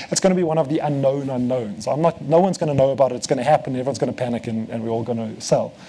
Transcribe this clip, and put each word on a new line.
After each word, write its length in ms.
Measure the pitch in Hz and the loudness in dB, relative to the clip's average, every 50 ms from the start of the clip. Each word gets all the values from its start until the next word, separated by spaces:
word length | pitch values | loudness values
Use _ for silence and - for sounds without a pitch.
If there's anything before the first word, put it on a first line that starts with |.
| - - | -8 -4
it's 100 | 175 - | -4 2
gonna 140 | - 190 185 | 2 2 2
be 80 | 180 | 2
one 160 | 175 156 160 160 | 2 2 2 0
of 100 | 151 135 | 0 0
the 120 | 156 160 | 0 -2
unknown 500 | - 151 143 139 135 135 135 143 139 135 | 0 0 0 2 2 2 2 0 -2 -4
unknowns. 560 | 131 123 123 123 127 127 113 104 98 - 107 | -2 -2 0 0 0 -2 -2 -6 -8 -6 -4
I'm 160 | 123 131 147 | -4 0 2
not, 180 | 165 165 160 - | 2 2 0 0
no 200 | 143 139 160 170 | -2 2 4 4
one's 180 | 185 190 170 - | 4 4 2 0
gonna 160 | 175 151 143 | -2 0 2
know 160 | 135 135 135 | 4 4 4
about 220 | 135 123 135 127 | 4 2 2 2
it. 20 | 123 | 2
It's 140 | 120 - - | -4 -2 -2
gonna 160 | 143 127 120 | -2 0 4
happen. 300 | 143 156 147 - 143 131 | 4 2 2 2 -2 -4
Everyone's 220 | 127 127 139 127 104 | -4 -2 -4 -2 -2
gonna 140 | 147 123 | -2 -4
panic, 360 | 117 - 123 120 120 110 - 120 | -2 -4 -4 -2 -2 -4 -4 -4
and, 200 | 110 113 110 - | -4 -4 -6 -6
and 120 | 120 117 | -6 -6
we're 80 | 113 113 | -4 -2
all 140 | 113 117 113 | -2 -2 -2
gonna 360 | 120 120 113 113 110 110 - | -2 -4 -4 -4 -6 -8 -10
sell." 320 | - - 156 127 110 - - - - | 0 0 0 0 0 -4 -8 -16 -20